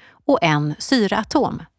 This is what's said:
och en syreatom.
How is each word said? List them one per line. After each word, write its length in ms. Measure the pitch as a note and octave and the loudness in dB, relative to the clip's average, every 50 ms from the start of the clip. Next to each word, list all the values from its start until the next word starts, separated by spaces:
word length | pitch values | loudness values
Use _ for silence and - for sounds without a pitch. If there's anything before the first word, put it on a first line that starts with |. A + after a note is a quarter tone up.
| - - | -20 -20
och 300 | _ _ _ - C#4 - | _ _ _ -2 0 2
en 340 | F3 D#3+ D3+ D3 D3 D3 D3+ - | 2 2 2 2 0 -2 -4 -6
syreatom. 840 | - - C4+ B3 G#3 F#3+ F#3+ E3 - - - D4+ A3 C#3+ - C#3+ - - _ | -2 0 2 2 2 0 0 -2 -2 0 0 0 0 -2 -4 -8 -12 -16 _